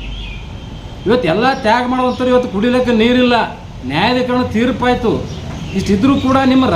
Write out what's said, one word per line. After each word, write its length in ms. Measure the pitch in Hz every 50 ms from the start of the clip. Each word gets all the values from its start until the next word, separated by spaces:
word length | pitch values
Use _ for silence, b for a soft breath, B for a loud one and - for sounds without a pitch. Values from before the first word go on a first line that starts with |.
| - - - - - - - - - - - - - - - - - - - - -
ಇವತ್ತು 200 | 175 240 254 - 160 165
ಎಲ್ಲ 120 | 208 240 262 269 269 -
ತ್ಯಾಗ 180 | 208 226 247 247 247 254
ಮಾಡುವಂಥವ್ರು 380 | 254 254 254 220 - 254 254 247
ಇವತ್ತು 160 | 247 - 185 180
ಕುಡಿಲಿಕ್ಕೆ 380 | 202 208 247 247 254 - 240 233 214 220
ನೀರಿಲ್ಲ, 340 | 240 247 254 247 247 240 226 196 - - - - - - - 127 127 139
ನ್ಯಾಯಾಧಿಕರಣ 500 | 160 202 240 247 254 247 247 247 254 247 180 -
ತೀರ್ಪಾಯ್ತು. 560 | 214 240 254 254 196 240 247 226 - - 214 160 127 - - - - - - - - - - - 196
ಇಷ್ಟಿದ್ರೂ 360 | - - 202 190 226 269 277 - -
ಕೂಡ 100 | 262 262 269 269 254 262
ನಿಮ್ಮ 120 | 262 254 208 175